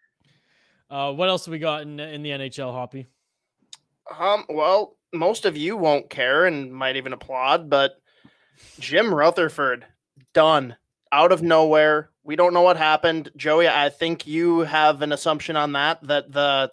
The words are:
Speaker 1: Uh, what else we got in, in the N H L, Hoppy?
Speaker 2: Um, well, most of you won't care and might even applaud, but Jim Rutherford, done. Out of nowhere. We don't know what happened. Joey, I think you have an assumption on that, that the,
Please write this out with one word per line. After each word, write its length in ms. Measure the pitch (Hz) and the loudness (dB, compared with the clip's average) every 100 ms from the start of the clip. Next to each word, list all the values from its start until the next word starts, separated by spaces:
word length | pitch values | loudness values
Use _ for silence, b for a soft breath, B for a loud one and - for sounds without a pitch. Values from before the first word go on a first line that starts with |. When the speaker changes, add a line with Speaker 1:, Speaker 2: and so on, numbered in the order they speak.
| _ _ _ _ _ _ _ _ _ | _ _ _ _ _ _ _ _ _
Speaker 1:
Uh, 240 | 139 139 | -8 -6
what 160 | 143 185 | -2 -2
else 180 | 180 175 | -2 -6
we 100 | 160 | -8
got 240 | 156 151 | -6 -6
in, 180 | 147 147 | -8 -14
in 220 | 156 151 | -14 -12
the 100 | 147 | -10
N 100 | 139 | -8
H 180 | 135 139 | -10 -10
L, 120 | 127 | -10
Hoppy? 360 | 127 123 131 123 _ _ _ _ _ _ - _ _ - - | -10 -12 -14 -18 _ _ _ _ _ _ -20 _ _ -18 -4
Speaker 2:
Um, 260 | 185 208 - | -2 -2 -2
well, 480 | 151 156 196 208 _ _ | -2 2 2 0 _ _
most 340 | 170 175 226 202 | -2 -2 0 -2
of 120 | 151 | -2
you 180 | 165 220 | -6 -2
won't 360 | 160 143 - | 0 0 -2
care 340 | - 127 147 180 | -4 0 2 0
and 260 | 147 131 | -2 -8
might 240 | 131 131 135 | -8 -6 -6
even 160 | 131 | -8
applaud, 600 | 123 - 131 131 170 151 | -12 -10 -4 0 0 2
but 220 | 139 139 - _ b b b b b b - | 2 0 -4 _ b b b b b b -18
Jim 320 | 123 165 226 | -2 0 2
Rutherford, 760 | 156 160 180 160 - 135 120 - _ _ _ _ 165 | 2 2 2 -2 -2 -4 -4 -8 _ _ _ _ 2
done. 420 | 156 147 127 113 _ _ - | 4 4 0 -10 _ _ -2
Out 200 | - 175 | 4 4
of 100 | 180 | 4
nowhere. 680 | 170 160 156 151 151 151 156 _ | 4 4 4 4 4 2 -4 _
We 120 | - 156 | -6 0
don't 180 | 180 | 2
know 80 | 180 | 4
what 160 | 180 160 | 4 4
happened. 540 | 156 156 170 160 143 143 | 2 2 0 -2 -6 -6
Joey, 320 | 151 156 170 | 0 2 4
I 220 | 147 143 | 2 0
think 380 | - 165 165 151 | -2 -6 -6 -6
you 320 | 160 170 165 | -2 0 0
have 420 | 151 156 151 139 | 0 2 2 2
an 100 | 147 | -4
assumption 440 | 143 165 151 - 156 | -4 -2 -4 -4 -4
on 160 | 147 | -2
that, 340 | 143 151 165 143 | -2 -2 -2 -4
that 240 | 147 143 | -4 -4
the, 380 | 143 143 135 131 | -2 0 0 -2